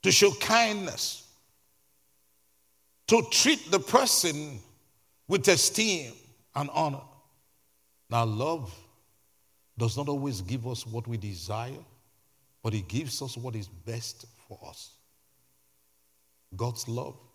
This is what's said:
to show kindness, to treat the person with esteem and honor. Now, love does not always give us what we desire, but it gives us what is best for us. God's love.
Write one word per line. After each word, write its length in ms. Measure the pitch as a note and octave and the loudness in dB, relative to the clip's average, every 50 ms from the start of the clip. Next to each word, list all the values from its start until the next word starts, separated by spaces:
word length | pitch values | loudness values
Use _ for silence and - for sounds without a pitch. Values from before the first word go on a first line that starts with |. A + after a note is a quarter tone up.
| - | 4
to 80 | G3 | 6
show 200 | D#3 - G3+ G3+ D3 | 6 8 8 6 6
kindness, 880 | - - - A3 A#3 A#3 A3 G#3+ G#3 G3 E3 - - - - - - - _ _ _ _ _ _ _ _ _ _ _ _ _ _ _ _ _ _ _ _ _ _ _ _ _ _ _ _ _ _ _ _ _ _ _ _ - | 2 0 4 4 4 4 4 0 -2 -4 -6 -6 -4 -6 -6 -6 -8 -14 _ _ _ _ _ _ _ _ _ _ _ _ _ _ _ _ _ _ _ _ _ _ _ _ _ _ _ _ _ _ _ _ _ _ _ _ 4
to 140 | G#3+ A#3 - - | 6 6 6 4
treat 400 | - - - C4 D#4 A#3+ - D#3 | 2 4 4 4 4 2 2 0
the 80 | F3+ F#3+ | 0 0
person 800 | C#3+ - - B3 C#4 A#3 - - - E3+ D3+ D3 D3+ D3+ C3+ G#2+ - - _ _ _ _ _ _ _ _ _ _ _ - | 0 4 4 6 6 6 2 2 2 0 -2 -4 -6 -8 -12 -14 -16 -18 _ _ _ _ _ _ _ _ _ _ _ -2
with 200 | F#3 G3 - G3+ | -2 2 6 6
esteem 680 | F#3 C#3 - - - - A3 A3 G3 E3+ C#3+ A#2 G#2+ - - - - _ _ _ _ | 6 6 4 2 2 2 0 0 0 -2 -4 -8 -14 -18 -20 -20 -20 _ _ _ _
and 160 | C#3+ D3 C#3+ | -6 -6 -2
honor. 320 | C#3+ D3+ D#3+ D3+ C#3 C3+ - - - - _ _ _ _ _ _ _ _ _ _ _ _ _ _ _ _ _ _ | 0 0 0 0 -2 -6 -10 -18 -20 -20 _ _ _ _ _ _ _ _ _ _ _ _ _ _ _ _ _ _
Now, 160 | A#2 A#2 A#2 | 0 0 2
love 520 | A2+ G#2+ G#2+ B2+ D3+ E3 E3 B2 F#2+ E2+ - - _ _ _ _ _ _ _ _ _ _ _ _ _ _ _ _ _ _ - | 2 0 -2 -2 -2 -2 -4 -6 -10 -14 -18 -20 _ _ _ _ _ _ _ _ _ _ _ _ _ _ _ _ _ _ -2
does 180 | A#2 A2+ A2 | -2 -2 0
not 140 | C3 C#3+ C#3+ | -2 -2 -2
always 320 | C#3+ C#3 C3+ C#3+ B2+ F#2 | -2 -2 -2 -4 -4 -4
give 260 | F#2 F2+ B2 C3 A2+ B2 | -6 -6 -6 -6 -4 -6
us 180 | B2 A#2 - | -8 -8 -10
what 220 | A2+ A2 A#2 A#2 A#2 | -8 -8 -8 -6 -6
we 80 | A#2 | -6
desire, 680 | A2 F#2+ G#2 F#2+ E2+ E2 F#2 G#2 A2 A#2 B2+ C#3 D#3 E3+ - - _ _ _ _ _ _ _ _ _ _ _ _ _ | -6 -6 -8 -10 -10 -8 -8 -6 -6 -6 -8 -12 -16 -18 -20 -20 _ _ _ _ _ _ _ _ _ _ _ _ _
but 120 | _ A#2 G#2+ | _ -4 -2
it 160 | G#2+ F#2+ D#2 | -2 -4 -4
gives 320 | D#2+ B2+ D#3+ C3+ - - | -4 -4 -4 -4 -6 -8
us 160 | C#3+ C3 - B2 | -8 -8 -10 -10
what 180 | A#2 B2+ A#2 | -10 -8 -8
is 140 | A2 G2+ F2+ | -8 -10 -10
best 560 | F#2 F2 - - A2+ A#2 A2+ - - - - A#2 _ _ - _ | -16 -16 -12 -10 -10 -8 -8 -10 -14 -14 -20 -20 _ _ -20 _
for 100 | G2 - - D#2+ | -20 -18 -18 -20
us. 240 | - - - - - _ _ _ _ _ _ _ _ _ _ _ _ _ _ _ _ _ _ _ _ _ _ _ _ _ _ _ _ _ _ _ - F#2 | -18 -18 -20 -20 -20 _ _ _ _ _ _ _ _ _ _ _ _ _ _ _ _ _ _ _ _ _ _ _ _ _ _ _ _ _ _ _ -8 -4
God's 320 | A2+ A#2+ A#2+ - - A#2+ | -4 -4 -4 -6 -8 -6
love. 280 | A2+ A#2+ C3 C3+ - - - _ | -6 -6 -6 -8 -12 -18 -20 _